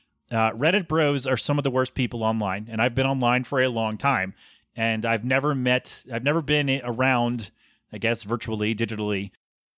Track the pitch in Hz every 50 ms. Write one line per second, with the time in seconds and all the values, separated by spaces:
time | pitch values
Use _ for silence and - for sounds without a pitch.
0 | _ _ _ _ _ _ 123 113 110 110 107 117 135 160 185 208 175 - 156 165
1 | 156 143 143 139 123 131 131 123 - - 143 147 139 139 123 131 127 - - -
2 | 127 113 - 117 110 110 113 113 107 95 95 104 107 113 113 110 117 117 117 127
3 | 135 135 139 135 127 120 123 127 127 - 143 135 131 127 120 113 113 110 110 104
4 | - 139 131 101 95 92 95 - - - _ _ _ _ _ 117 113 113 113 110
5 | 107 113 117 110 110 127 131 135 131 151 143 131 123 127 123 131 - - - -
6 | - - 117 117 120 139 156 165 151 127 151 147 143 139 131 135 123 123 117 113
7 | 127 131 131 120 120 120 120 117 107 - _ _ _ _ _ _ _ _ - 107
8 | 107 113 117 - - 101 117 113 - 113 110 104 107 107 113 104 117 107 113 107
9 | 107 104 104 95 101 101 - _ _ _ _ _ _ _ _